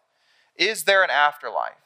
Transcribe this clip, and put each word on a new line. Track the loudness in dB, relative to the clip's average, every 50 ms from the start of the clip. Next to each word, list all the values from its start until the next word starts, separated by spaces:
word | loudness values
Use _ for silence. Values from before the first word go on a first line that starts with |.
| _ _ _ _ _ _ _ _ _ _ _
Is | -4 -2 -2 -2 -2 0
there | 2 2 2 2
an | 2
afterlife? | 2 2 2 2 0 -4 -10 -8 -6 -6 -6 -6 -10 _ _